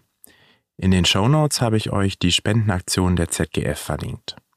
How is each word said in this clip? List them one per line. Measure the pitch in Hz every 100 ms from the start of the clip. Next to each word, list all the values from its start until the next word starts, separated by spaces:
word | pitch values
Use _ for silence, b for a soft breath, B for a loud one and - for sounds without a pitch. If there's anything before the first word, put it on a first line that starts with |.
| _ _ b b b b b -
In | 95
den | 92
Shownotes | 85 95 110 156 151 -
habe | 117 110
ich | -
euch | 101 98 -
die | 87
Spendenaktion | - - 113 107 90 - - 90 87
der | 82
Z | - 82
G | -
F | - 73
verlinkt. | - 73 - - - - _